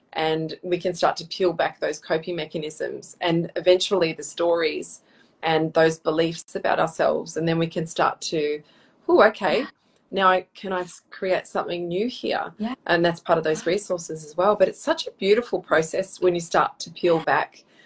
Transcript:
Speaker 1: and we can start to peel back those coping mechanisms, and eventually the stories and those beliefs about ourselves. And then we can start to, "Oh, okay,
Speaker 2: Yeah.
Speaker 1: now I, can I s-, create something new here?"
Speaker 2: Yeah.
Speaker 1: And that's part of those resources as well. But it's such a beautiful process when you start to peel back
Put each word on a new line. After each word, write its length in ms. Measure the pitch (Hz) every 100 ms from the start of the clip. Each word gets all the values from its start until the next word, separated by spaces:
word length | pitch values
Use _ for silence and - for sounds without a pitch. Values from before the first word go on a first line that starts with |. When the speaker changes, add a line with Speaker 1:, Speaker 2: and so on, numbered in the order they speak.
| _
Speaker 1:
and 460 | - 160 160 160 -
we 140 | 185 180
can 160 | 185
start 220 | 170 156 -
to 80 | 165
peel 280 | - 185
back 260 | 165 156 -
those 180 | 151 151
coping 360 | - 160 160 170
mechanisms, 840 | 156 170 151 156 143 139 - -
and 300 | 175 165 165 180
eventually 580 | 165 185 - 196 165
the 100 | 156
stories 800 | 143 - 170 170 160 151 160 - _ _ _ _
and 320 | 165 156 160
those 240 | 165 160 160
beliefs 560 | 165 156 165 170 - -
about 240 | - -
ourselves. 580 | 160 - 147 156 - 156
And 100 | 165
then 100 | 165
we 100 | 165
can 200 | 175 165
start 320 | - 139 -
to, 400 | - 160 147 151 - _ _ _ -
"Oh, 140 | 339
okay, 360 | 208 - 185 190
Speaker 2:
Yeah. 80 | 285 - _ _ _
Speaker 1:
now 160 | 190 190
I, 200 | 185 - -
can 180 | 196
I 80 | 185
s-, 220 | 180 - _
create 340 | - 190 170 -
something 400 | 180 160 175 175
new 200 | 180 240
here?" 440 | - - - - 165
Speaker 2:
Yeah. 160 | 220 254 -
Speaker 1:
And 180 | 170 170
that's 140 | 165
part 160 | - 165
of 60 | 156
those 200 | 156 170
resources 580 | 196 - 180 - 160 156
as 100 | -
well. 200 | 196 208
But 120 | 190
it's 140 | -
such 240 | 277 330 -
a 40 |
beautiful 500 | - 196 214 240 180
process 580 | - 160 165 - 185 -
when 140 | 180
you 80 | 175
start 380 | 170 175 - -
to 100 | -
peel 300 | - 180 165
back 440 | 156 143 160 - _ _